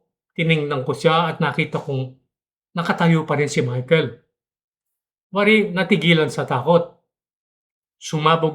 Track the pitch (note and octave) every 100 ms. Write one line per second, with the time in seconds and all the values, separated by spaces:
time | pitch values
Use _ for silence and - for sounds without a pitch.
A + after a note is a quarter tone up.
0 | _ _ _ - D#3+ D#3 D3 C#3 C3 B2+
1 | E3 E3 E3 D#3 D3+ D3+ D3+ D3 - C3+
2 | B2+ - _ _ _ _ _ F3+ E3 -
3 | E3+ D#3+ D#3 C#3+ C#3+ E3 B2+ B2+ - D#3+
4 | C3 - _ _ _ _ _ _ _ _
5 | _ _ _ F#3+ G3+ A3 F3+ F3 F3 F#3
6 | D#3+ D#3+ D3 - C3+ C3 C3+ E3+ - _
7 | _ _ _ _ _ _ _ _ _ _
8 | - D#3 D#3 D#3+ D#3+